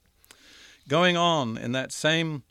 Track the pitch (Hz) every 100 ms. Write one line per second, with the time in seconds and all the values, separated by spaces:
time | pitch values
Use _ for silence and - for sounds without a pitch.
0 | _ _ - - - - - - - 151
1 | 180 170 170 160 120 110 117 127 - -
2 | 156 160 165 147 -